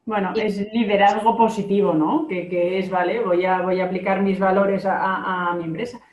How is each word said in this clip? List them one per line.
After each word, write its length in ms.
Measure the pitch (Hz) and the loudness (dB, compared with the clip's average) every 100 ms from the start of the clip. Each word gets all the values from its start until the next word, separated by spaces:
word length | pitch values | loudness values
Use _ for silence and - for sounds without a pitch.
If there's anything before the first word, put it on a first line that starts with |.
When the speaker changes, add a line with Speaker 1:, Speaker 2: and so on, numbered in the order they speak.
Speaker 1:
Bueno, 280 | - 214 185 | -4 -2 0
Speaker 2:
Y 60 | 208 | 0
Speaker 1:
es 180 | 208 196 208 | -2 -2 -4
liderazgo 640 | 226 202 202 202 214 226 226 | -2 0 0 2 2 2 4
positivo, 580 | 220 - 190 202 185 | 2 2 0 2 2
¿no? 320 | 156 156 294 311 | 2 2 0 -2
Que, 200 | 185 170 | -6 -4
que 300 | 175 175 190 | -2 0 0
es, 100 | 185 | -2
vale, 300 | 185 180 226 | 0 0 0
voy 240 | 196 175 | 0 2
a, 160 | 185 185 | 2 0
voy 200 | 185 185 | 0 0
a 40 | |
aplicar 360 | 185 185 196 190 | 0 -2 0 0
mis 180 | 196 190 | 0 2
valores 460 | 190 190 196 196 | 2 4 2 0
a, 120 | 196 185 | 0 0
a, 520 | 190 185 190 185 175 | -2 -2 -2 -2 -2
a 40 | |
mi 100 | 175 | -2
empresa. 360 | 165 160 240 240 - | -4 -6 -8 -12 -20